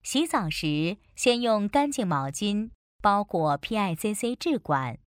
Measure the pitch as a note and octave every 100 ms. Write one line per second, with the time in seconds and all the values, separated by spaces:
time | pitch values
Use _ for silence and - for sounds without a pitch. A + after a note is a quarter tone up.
0 | - C4+ E4 C#4 E3+ - D#3 D3+ E3 G#3
1 | _ - B3+ A#3+ A#3+ G#3+ G3+ C#4+ C#4+ C#4
2 | G3 D3 C3+ - G#3 G#3 A3 - _ _
3 | G#3 G3+ G#3 E3 D#3 C#3+ - A3 G3 E3
4 | G#3+ G#3 A#3 B3 E4+ C4+ - C#3 C3 G#2+